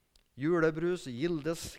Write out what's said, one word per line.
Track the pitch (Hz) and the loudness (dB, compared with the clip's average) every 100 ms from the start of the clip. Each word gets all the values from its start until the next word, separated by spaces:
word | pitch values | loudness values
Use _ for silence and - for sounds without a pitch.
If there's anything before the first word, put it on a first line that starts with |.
| _ _ _ - | _ _ _ -4
Julebrus, | 147 170 160 160 175 180 139 | 2 4 4 2 0 -2 -4
Gildes, | 117 170 165 143 165 - | -2 -2 0 -2 -4 -6